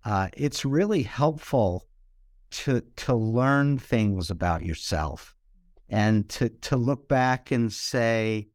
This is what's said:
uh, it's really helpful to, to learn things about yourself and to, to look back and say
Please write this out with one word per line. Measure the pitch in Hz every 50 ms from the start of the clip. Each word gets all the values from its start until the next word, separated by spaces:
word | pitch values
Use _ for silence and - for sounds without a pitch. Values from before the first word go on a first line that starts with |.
| _
uh, | 107 104 95 95 92 -
it's | - 139 143 139 - -
really | 139 135 156 190 208 214 175 120
helpful | 104 - - 143 156 156 147 - - - 131 110 92 87 90 - _ _ _ - _ _ _ _ _ _ _ _ _
to, | - - - 143 131 117 - - -
to | - - - 131
learn | 117 110 110 113 120 127 135 139 143 143 143 143 131
things | - - - 113 110 104 101 92 90 87
about | 90 85 90 87 85 82 82
yourself | 92 80 - - - 101 80 76 76 64 - - - - _ _ _ _ _ _ _ _ - _ _
and | - 110 104 107 110 107 104 -
to, | - - 131 113
to | 110 - - - 147
look | 131 120 123 143 - - _
back | 143 127 127 127 127 127 - -
and | 135 120 117 113 107
say | - - - - 127 117 113 113 113 110 110 110 107 104 _ _